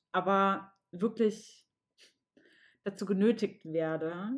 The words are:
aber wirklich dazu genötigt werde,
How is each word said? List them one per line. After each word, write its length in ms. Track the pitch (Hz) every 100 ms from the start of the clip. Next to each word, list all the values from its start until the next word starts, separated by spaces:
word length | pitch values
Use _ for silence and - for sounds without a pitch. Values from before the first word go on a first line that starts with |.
| _
aber 580 | 185 180 196 196 196 - _ _
wirklich 760 | 175 220 - 220 202 - - _ _ _ _ - _ _ _ _ _ _ _ 202
dazu 200 | 196 196
genötigt 600 | 196 214 233 202 - 160
werde, 640 | 160 160 160 160 175 208